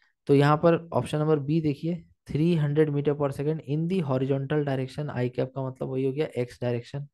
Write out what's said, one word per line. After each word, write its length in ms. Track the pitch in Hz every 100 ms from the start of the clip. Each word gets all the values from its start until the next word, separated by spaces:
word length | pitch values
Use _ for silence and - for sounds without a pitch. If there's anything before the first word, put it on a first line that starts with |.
| _ _ -
तो 100 | 143
यहाँ 220 | 143 151
पर 320 | 170 165 165
ऑप्शन 240 | - 120 151
नंबर 220 | 156 147
बी 220 | 135 165
देखिए, 440 | 156 135 160 170 - _ -
थ्री 280 | 143 170 165
हंड्रेड 340 | 147 147 156
meter 240 | 143 147
per 160 | 147 139
second 300 | 135 143 160 120
in 180 | 151 170
the 140 | 190 139
horizontal 520 | 131 135 139 135 151
direction, 460 | 143 131 127 - 147
आई 200 | 120 123
कैप 220 | 135 131 139
का 140 | 131
मतलब 180 | 131 139
वही 180 | 131 135
हो 60 |
गया 160 | 131 156 120
एक्स 240 | 123 -
डायरेक्शन। 460 | 123 120 120 143 143